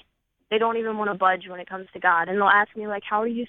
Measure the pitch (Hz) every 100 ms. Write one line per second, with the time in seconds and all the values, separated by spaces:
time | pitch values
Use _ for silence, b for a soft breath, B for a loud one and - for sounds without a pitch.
0 | - _ _ _ - 214 226 226 226 214
1 | 208 196 185 185 185 180 180 190 190 185
2 | 180 170 170 202 196 202 208 226 214 202
3 | - 214 226 233